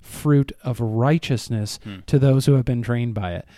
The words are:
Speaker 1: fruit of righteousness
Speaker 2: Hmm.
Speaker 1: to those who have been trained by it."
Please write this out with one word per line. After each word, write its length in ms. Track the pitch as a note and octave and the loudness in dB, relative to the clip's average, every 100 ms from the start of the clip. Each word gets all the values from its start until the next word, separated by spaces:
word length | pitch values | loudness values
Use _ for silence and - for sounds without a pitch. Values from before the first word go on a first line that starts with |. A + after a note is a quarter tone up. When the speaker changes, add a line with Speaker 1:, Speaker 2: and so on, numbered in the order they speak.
Speaker 1:
fruit 520 | - - D3+ C#3+ C#3 - | -20 -6 2 2 2 -4
of 160 | - A2+ | -8 -4
righteousness 1000 | A#2 A2 B2+ C#3+ - B2 - A#2 G#2 - | -2 0 2 0 0 -4 -4 -6 -6 -8
Speaker 2:
Hmm. 120 | A2 G2 - | -14 -14 0
Speaker 1:
to 100 | C#3+ | 4
those 260 | C3+ C3+ C3 | 4 4 4
who 80 | |
have 120 | C#3 B2 | 2 2
been 180 | A#2+ | -2
trained 320 | A#2 A#2+ A#2+ A2 | -2 -2 -2 -4
by 180 | F#2 | -6
it." 120 | F2 - | -8 -12